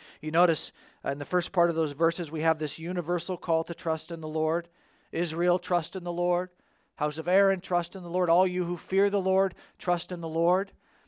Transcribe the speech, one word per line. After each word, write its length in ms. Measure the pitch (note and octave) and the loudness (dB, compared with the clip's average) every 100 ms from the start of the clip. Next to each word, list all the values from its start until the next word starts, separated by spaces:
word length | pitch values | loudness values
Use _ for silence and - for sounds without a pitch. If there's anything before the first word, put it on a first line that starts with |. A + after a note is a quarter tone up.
| - - | -18 -12
you 120 | D3+ | -2
notice, 400 | D#3+ F3 D#3 - - _ _ - | 2 4 2 -4 -16 _ _ -6
uh, 60 | |
in 80 | C#3+ | -6
the 60 | C#3+ | -2
first 260 | F3+ - | -2 0
part 180 | F#3 E3+ | 2 2
of 60 | D#3+ | 2
those 160 | D3+ | -2
verses, 400 | C#3 E3 E3 D#3+ | 0 0 0 -6
we 100 | D#3 | -2
have 160 | D#3+ D3+ | 0 0
this 220 | D3+ - | -2 -6
universal 580 | E3 F#3 D#3 F3 E3+ F3+ | -6 -6 -2 -4 -4 -6
call 260 | - D#3+ D#3+ | -2 -2 -2
to 100 | E3+ | -6
trust 360 | E3 D#3+ - | -4 -4 -6
in 100 | E3 | -10
the 60 | D#3 | -6
Lord. 420 | D#3 D#3 E3+ E3+ _ _ _ _ | -2 0 0 -4 _ _ _ _
"Israel, 480 | D#3 E3+ D#3+ F3+ F3+ | -4 -4 0 2 2
trust 360 | - F3 D#3+ F#3+ | 0 -2 -2 -8
in 80 | |
the 80 | F3 | -6
Lord. 380 | F3 F3 F3 F3+ _ _ _ _ - | -2 0 0 -2 _ _ _ _ -4
House 240 | D3+ D3 | -4 -2
of 80 | E3+ | 2
Aaron, 340 | F#3+ G3 F#3+ | 4 4 2
trust 340 | - F3 E3+ F#3+ | 0 -2 -2 -8
in 60 | |
the 80 | F3 | -4
Lord. 180 | F3+ F3 | 0 4
All 200 | F3 F#3 | 4 4
you 160 | F3+ | 0
who 120 | E3+ F3 | -2 -4
fear 360 | - F#3+ G3+ | 0 2 2
the 100 | G3+ | 2
Lord, 320 | F#3 F#3+ G3 - - _ | 2 2 2 -2 -18 _
trust 340 | - F3 - | -2 -2 -2
in 100 | F3 | -8
the 60 | E3+ | -4
Lord." 440 | E3 E3+ F#3 G3 _ _ _ | 2 4 2 0 _ _ _